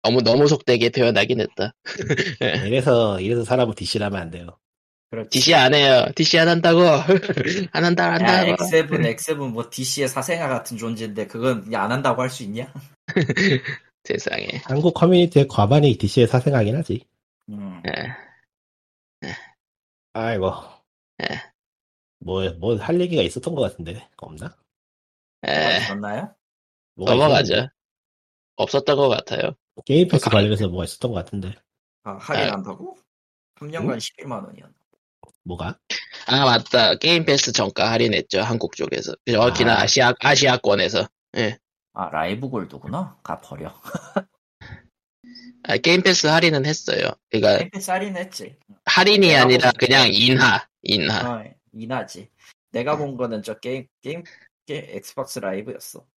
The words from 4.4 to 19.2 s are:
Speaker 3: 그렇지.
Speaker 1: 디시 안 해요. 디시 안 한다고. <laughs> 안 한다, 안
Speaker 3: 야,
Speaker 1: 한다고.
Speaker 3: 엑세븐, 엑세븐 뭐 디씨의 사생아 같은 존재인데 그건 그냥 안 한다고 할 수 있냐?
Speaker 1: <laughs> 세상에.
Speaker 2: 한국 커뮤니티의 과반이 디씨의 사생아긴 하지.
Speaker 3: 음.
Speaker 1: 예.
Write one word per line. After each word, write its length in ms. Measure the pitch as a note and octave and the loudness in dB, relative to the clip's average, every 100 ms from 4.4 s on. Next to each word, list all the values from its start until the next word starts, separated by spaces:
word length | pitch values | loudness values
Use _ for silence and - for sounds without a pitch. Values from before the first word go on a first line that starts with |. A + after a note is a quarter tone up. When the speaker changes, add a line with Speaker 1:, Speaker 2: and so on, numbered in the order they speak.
| F2 - _ _ _ _ _ | -18 -20 _ _ _ _ _
Speaker 3:
그렇지. 200 | A2+ G#2+ | -12 -4
Speaker 1:
디시 260 | C3 C#3 E3 | 0 4 4
안 180 | C3 | 6
해요. 320 | D3 C#3 B2+ - - | 4 6 6 4 0
디시 200 | D#3 E3+ | 2 4
안 120 | E3 | 4
한다고. 320 | E3+ E3+ E3+ | 4 4 6
<laughs> 920 | F3 C#3 C#3 F#3 - E3 D3 F#3 F3+ | 6 4 4 2 2 -4 -2 -4 -4
안 140 | D#3 F3 | 0 2
한다, 260 | F3 F3 | 2 2
안 100 | E3+ | 2
Speaker 3:
야, 160 | F3+ F#3 | 2 2
Speaker 1:
한다고. 220 | F3+ F3 F3 | 2 0 0
Speaker 3:
엑세븐, 400 | D#3+ D#3 E3+ D#3+ | 0 0 -2 -2
엑세븐 480 | - - D3+ C3+ | -2 -6 -6 -4
뭐 160 | A2+ A#2 | -6 -10
디씨의 380 | - C3 - C3 | -8 -6 -4 -4
사생아 400 | C3+ B2+ E3+ D3 | -4 -4 -4 -2
같은 260 | A#2+ - A2+ | -4 -6 -8
존재인데 500 | A2+ A2+ A2 G#2 G2+ | -8 -6 -8 -8 -8
그건 360 | A#2 B2+ A#2 | -4 -2 -2
그냥 200 | G2 A2+ | -4 -4
안 100 | G#2 | -2
한다고 280 | C3 C#3 A#2+ | 0 0 -2
할 80 | B2+ | -4
수 140 | B2+ | -6
있냐? 300 | G#2 A2 C3 C#3+ - _ - | -10 -10 -12 -16 -20 _ -4
Speaker 1:
<laughs> 880 | F#3 C#3 - F#3+ C3 - C#3 _ _ | -2 0 0 2 0 -4 -14 _ _
세상에. 440 | - - - - - C#3 - | -8 -6 -4 -6 -8 -10 -4
Speaker 2:
한국 280 | C#3 E3 - | 0 0 2
커뮤니티의 520 | F3 F3+ E3+ D3 C#3 | 4 6 4 4 2
과반이 500 | - G2+ D3 C#3+ A2+ | 2 4 6 4 2
디씨의 300 | G2+ - A#2 | 0 2 4
사생아긴 480 | B2+ D3 C3+ G#2 C#3 | 4 2 0 0 -2
하지. 300 | E3 A#2 _ _ _ _ - | -4 -8 _ _ _ _ -18
Speaker 3:
음. 340 | G#3 G3 F3+ - | -14 -14 -10 -8
Speaker 1:
예. 1400 | - - - - _ _ _ _ _ _ _ _ _ | -6 -8 -12 -20 _ _ _ _ _ _ _ _ _